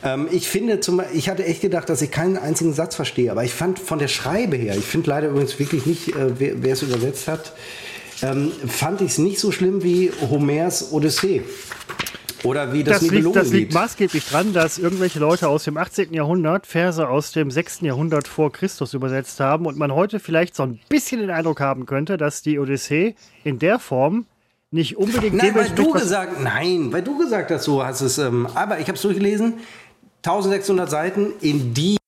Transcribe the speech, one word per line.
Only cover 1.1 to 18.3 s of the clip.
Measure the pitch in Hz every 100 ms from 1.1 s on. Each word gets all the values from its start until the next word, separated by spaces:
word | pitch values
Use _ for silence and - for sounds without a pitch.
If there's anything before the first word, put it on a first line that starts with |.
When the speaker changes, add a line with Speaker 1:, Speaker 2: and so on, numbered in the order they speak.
Speaker 1:
ich | 156 160
hatte | 180 170
echt | 165
gedacht, | 196 170 -
dass | 160
ich | 147
keinen | 143 175 190
einzigen | 151 156 165
Satz | 143 160
verstehe, | - 143 - 123
aber | 104 120
ich |
fand | - 170 180
von | - 160
der | 143
Schreibe | - 131 185 233 135
her, | 110 98
ich |
finde | - 160 160
leider | 143 151
übrigens | 139 139 -
wirklich | 143 160 131
nicht, | 170 -
äh, | 147 135 127
wer, | 139 123
wer | 127
es | 131
übersetzt | 143 123 127 143 -
hat, | 160 - - - - - - - -
ähm, | 131 135 147 170 123
fand | - 147 196
ich's | 180 -
nicht | 170 196
so | 214
schlimm | - 185 190
wie | 175 175 180 - 113
Homers | 143 143 147 175 175 -
Odyssee. | 151 151 151 190 160 - - - - - - - - - -
Oder | 123 135 139
wie | 139
das | 147 190
Speaker 2:
Das |
liegt, | 165
Speaker 1:
Nibelungen | 202 160 190
Speaker 2:
das | 147
liegt | 113 107
Speaker 1:
lied. |
Speaker 2:
maßgeblich | 160 226 - 190 156 -
dran, | 147 202
dass | 180 160 170
irgendwelche | 175 190 180 156
Leute | 151 180 160
aus | 151
dem | 156 151
achtzehnten | 180 - 175
Jahrhundert | 165 147 180 156 190 -
Verse | 165 180 165 147
aus | 135 147
dem | 160 139
sechsten | 131 175 - 165
Jahrhundert | 127 160 151
vor | 143